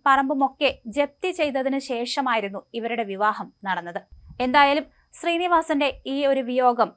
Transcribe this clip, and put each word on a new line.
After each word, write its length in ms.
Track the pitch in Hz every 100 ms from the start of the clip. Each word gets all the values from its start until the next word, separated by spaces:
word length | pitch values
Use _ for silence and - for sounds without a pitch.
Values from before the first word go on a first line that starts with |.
| 285
പറമ്പുമൊക്കെ 720 | 269 269 285 269 262 285 - 233
ജപ്തി 440 | 240 285 _ 370
ചെയ്തതിന് 480 | 359 302 262 262 277
ശേഷമായിരുന്നു 880 | - 233 240 - 262 226 202 196 -
ഇവരുടെ 300 | 233 226 233
വിവാഹം 500 | 208 190 208 208 196 _
നടന്നത്. 380 | 196 175 170 175 - - - -
എന്തായാലും 460 | 254 294 277 285 294 _ _
ശ്രീനിവാസന്റെ 880 | - 339 339 359 330 330 294 277 - -
ഈ 200 | 269 277
ഒരു 140 | 269
വിയോഗം 520 | 240 254 254 240 226